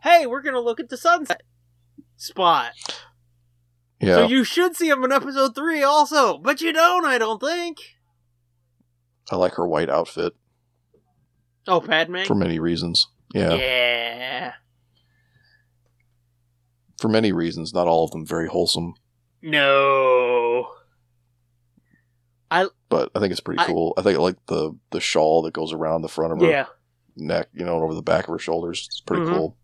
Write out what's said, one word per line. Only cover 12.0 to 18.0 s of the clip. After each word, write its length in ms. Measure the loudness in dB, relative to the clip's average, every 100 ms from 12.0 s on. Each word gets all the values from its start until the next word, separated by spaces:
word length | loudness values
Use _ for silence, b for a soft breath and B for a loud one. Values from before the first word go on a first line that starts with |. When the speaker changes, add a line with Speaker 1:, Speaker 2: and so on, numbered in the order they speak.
| 0 -4 -2
Speaker 2:
For 80 |
many 240 | 0 0 -2
reasons. 500 | -2 -2 -2 -2 -2 _ _
Yeah. 180 | -2 0
Speaker 1:
Yeah. 1000 | 0 0 0 0 0 -4 -8 -10 -8 -10 -14 _ _ _ _ _ _ _ _ _ _ _ _ _ _ _ _ _ _ _ _ _ _ _ -6
Speaker 2:
For 100 | 0
many 220 | 4 4
reasons, 420 | 4 -2 -4 -4
not 120 | 0 4
all 180 | 4